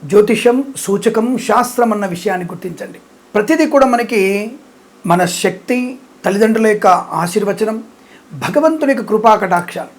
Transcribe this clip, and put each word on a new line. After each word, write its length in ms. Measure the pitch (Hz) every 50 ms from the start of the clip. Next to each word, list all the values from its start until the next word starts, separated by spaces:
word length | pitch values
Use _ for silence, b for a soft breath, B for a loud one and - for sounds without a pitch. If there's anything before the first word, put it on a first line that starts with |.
| 202 143
జ్యోతిషం, 460 | 156 202 208 208 233 220 - 240 240 254 277 269 269 - -
సూచకం, 420 | - 196 202 202 233 226 226 226 233 262 233 - -
శాస్త్రం 420 | 208 233 240 240 - - 240 226 214
అన్న 100 | 208 202 190 175
విషయాన్ని 320 | 175 - 208 190 180 175 175
గుర్తించండి. 480 | 185 170 - 185 170 - - 190 - - - _ _ _ _ _ _
ప్రతిదీ 300 | 208 208 214 320 320 320 302 311
కూడా 120 | 277 269 254 247
మనకి 280 | 240 233 - 240 214 190 190 196 202 208 220 254 294 - - _ _ _ _ _ _ _ -
మన 100 | 170 180 180 175 - -
శక్తి, 360 | - 196 180 185 - - 254 247 247 254 262 - - _ - _ -
తల్లిదండ్రుల 420 | 185 196 202 220 220 226 226 220 220
యొక్క 160 | 214 - - 202 180 175 180 - 156 160
ఆశీర్వచనం, 560 | 165 170 175 214 196 196 190 185 220 214 220 220 226 - - B B B B B B B - 143 -
భగవంతుని 480 | - - 302 302 320 320 311 302 269 269
యొక్క 120 | 226 226 -
కృపా 200 | 208 214 214 226 220 202 202
కటాక్షాలు 480 | 185 180 175 170 - - - 127 - -